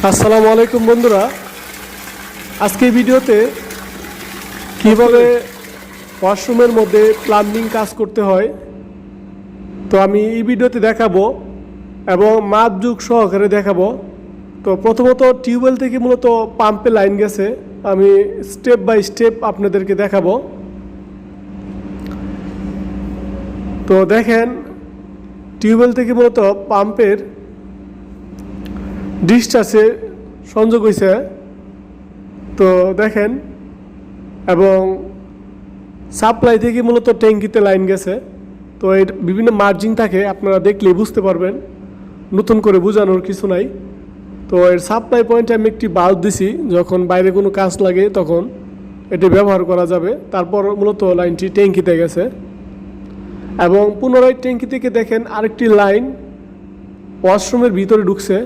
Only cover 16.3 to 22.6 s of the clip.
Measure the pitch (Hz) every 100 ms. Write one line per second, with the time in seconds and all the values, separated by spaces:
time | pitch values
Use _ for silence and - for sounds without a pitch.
16.3 | 233 220 - 214 214 240 220 196 202 208
17.3 | 202 196 254 - - 202 190 196 196 -
18.3 | 427 - - 247 233 190 220 202 - 226
19.3 | 226 220 190 202 190 190 190 202 196 170
20.3 | 233 - - - - - - - - -
21.3 | - - - - - - - 98 98 98
22.3 | 98 - 98